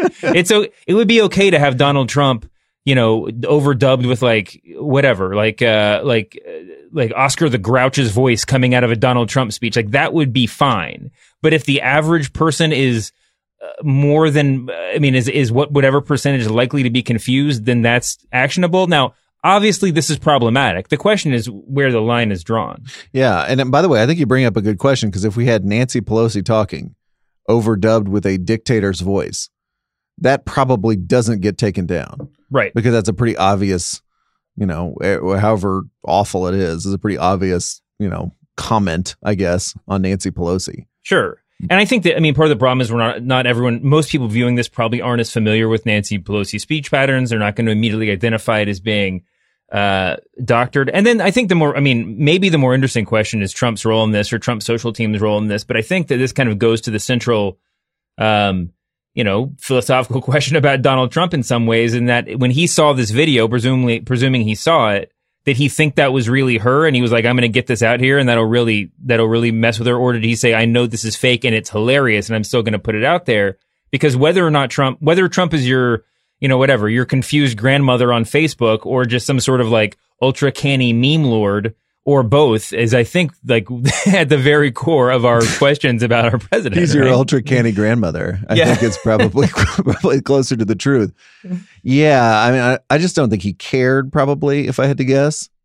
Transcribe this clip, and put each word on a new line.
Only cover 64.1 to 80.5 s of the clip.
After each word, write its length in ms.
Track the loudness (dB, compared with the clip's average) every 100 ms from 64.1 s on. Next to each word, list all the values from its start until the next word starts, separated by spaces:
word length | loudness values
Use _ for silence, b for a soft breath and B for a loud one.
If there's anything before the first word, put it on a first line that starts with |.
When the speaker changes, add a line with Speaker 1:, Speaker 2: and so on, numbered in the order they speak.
| -2 0 0
Speaker 1:
he 120 | -2 -2
saw 360 | 0 2 2
it, 200 | 0 -4 _ _ _ -4
did 100 | 0
he 120 | 0
think 260 | 0 0 2
that 180 | 2
was 160 | 2 0
really 280 | 0 0 0
her? 280 | 2 2 2
And 100 | 2
he 60 |
was 100 | 2
like, 140 | 2 2
"I'm 100 | 2
gonna 120 | 2
get 180 | 0 -2
this 140 | 0
out 180 | 2 2
here, 160 | 2 2
and 80 | 2
that'll 180 | 2 2
really, 460 | 2 2 0 -4 _ -2
that'll 220 | 0 2
really 240 | 2 0
mess 280 | 0 0 0
with 80 | -2
her." 80 | 0
Or 180 | 0
did 100 | 0
he 120 | -2 0
say, 180 | 2
"I 120 | 2 2
know 200 | 2 0
this 200 | -2 -6
is 100 | -2
fake 280 | 0 0 0
and 100 | -2
it's 140 | -4
hilarious, 580 | -4 0 2 2 0 -2
and 80 | -6
I'm 80 |
still 180 | -2 -2
gonna 160 | -2 -4
put 160 | -4 -2
it 80 |
out 220 | -2 -2 0
there"? 320 | 0 0 -4 _ _ _
Because 260 | -2 0 2
whether 280 | 2 2 2
or 60 |
not 180 | 0 -2
Trump, 320 | -2 -2 0
whether 260 | 0 2 2
Trump 260 | 0 0
is 140 | 0 0
your, 360 | 0 0 -2 _ _ _ -6
you 80 | 0
know, 100 | 2
whatever, 300 | 4 2 2
your 160 | 0 0
confused 520 | -2 0 0 0 0
grandmother 560 | 0 2 2 2 2
on 120 | 0 0
Facebook, 600 | 0 -2 0 0 0 -2
or 200 | -2 0
just 200 | -2 -2
some 140 | -2
sort 220 | 0 0
of, 80 | 2
like, 280 | 2 0 -4 _ -2
ultra 300 | -2 0 -2